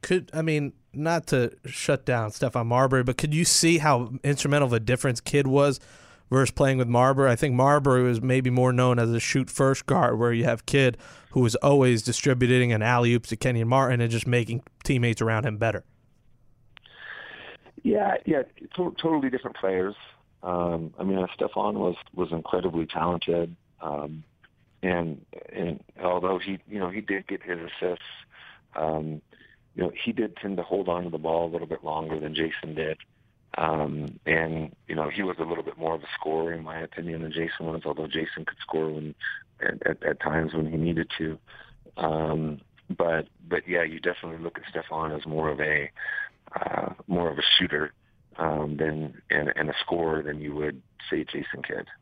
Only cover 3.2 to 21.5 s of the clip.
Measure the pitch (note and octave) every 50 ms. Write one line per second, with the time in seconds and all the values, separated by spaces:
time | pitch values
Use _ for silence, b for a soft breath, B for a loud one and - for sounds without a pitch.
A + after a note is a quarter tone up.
3.2 | - D3+ D3+ D#3 F3 - - - - E3 E3+ D#3+ D3 D#3 C#3 A#2+ B2 A2 B2+ C3+
4.2 | - C#3 C#3+ C#3 - D3 C#3 D3 C#3+ B2+ A#2+ A2+ A2 G#2+ B2 - - C#3 A#2+ A2+
5.2 | - - - D3 C#3 C3+ C3 C#3 C#3+ C#3+ C3 - B B B B B B B B
6.2 | B B B2+ C3 C3+ A2+ - - D3+ C3+ C3+ B2+ B2+ A#2 A#2+ A#2+ B2+ C3 C3+ C3
7.2 | C#3 C3 A#2+ - - D3 B2 B2 C3 C#3 D3 D3 C3+ C#3 B2+ B2+ B2 B2 A#2+ A2+
8.2 | A2+ B2+ B2+ C3 B2+ B2+ B2 B2+ B2+ B2+ B2 B2 B2+ B2+ B2 A#2+ A#2 A2+ A#2 A#2
9.2 | - - - C3+ B2+ - - - C#3 C3+ C3+ - - - F3+ F#3 D3+ - A#2+ A2
10.2 | A#2 A#2+ A#2 A#2 A#2 A#2+ A#2+ A#2 - - - C#3 C3+ B2+ A2 B B B B B
11.2 | B B - C3 B2 A#2 G#2+ - - C#3+ C#3+ C#3 C3 B2+ A#2+ A2 - B2 A#2 -
12.2 | - C#3+ C3 B2 B2 A#2+ B2 B2+ B2 A#2+ A#2 G#2+ G#2+ A2+ B2 A#2+ A#2+ A#2+ A#2+ A#2
13.2 | - - A2+ - - C3 B2 A#2 A2+ A2+ B2+ C3+ C3+ B2 B2+ A#2 A#2 A#2 A#2 A2+
14.2 | - - B2 B2 A#2 G#2+ A#2 C3 - - _ _ - - C#3+ B2 A#2+ A#2+ A2+ -
15.2 | A2+ A2+ A2+ A2 G#2+ A2+ G#2+ G#2 A#2 A2+ G2+ G2 - _ _ _ _ _ _ _
16.2 | _ - _ _ _ _ _ _ _ _ _ - B B B B B B B B
17.2 | B B B B B B B B B B B - _ A3+ G#3+ G#3 G3+ G3+ F#3+ -
18.2 | - - D#3+ C#3 B2+ - _ - - - - - F3+ E3 - - - E3 E3 D3+
19.2 | C3+ C3 A#2+ B2+ - A#2+ - - - F#2+ F#2+ F#2 F#2 G2 G#2 - - - - _
20.2 | _ _ _ _ - F2+ F2 F2 F2 F2 E2+ E2 D#2+ D#2 - - - F#2+ F#2+ F#2+
21.2 | F#2 F2 - - - G#2+